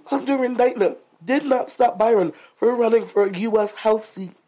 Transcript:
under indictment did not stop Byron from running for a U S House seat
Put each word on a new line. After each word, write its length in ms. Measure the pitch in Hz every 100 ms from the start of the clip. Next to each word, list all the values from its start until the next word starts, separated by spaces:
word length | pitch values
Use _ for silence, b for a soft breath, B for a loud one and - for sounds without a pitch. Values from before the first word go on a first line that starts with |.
| -
under 340 | 277 254 277
indictment 540 | 254 240 247 247 185 - _ _
did 220 | 165 269 294
not 240 | 254 -
stop 260 | - 240 180
Byron 360 | 220 220 170 B B B
from 200 | 220 240
running 280 | 226 226 -
for 200 | - 202
a 120 | 180
U 200 | 226 214
S 140 | 208 -
House 300 | 220 220 220
seat 280 | - 185 -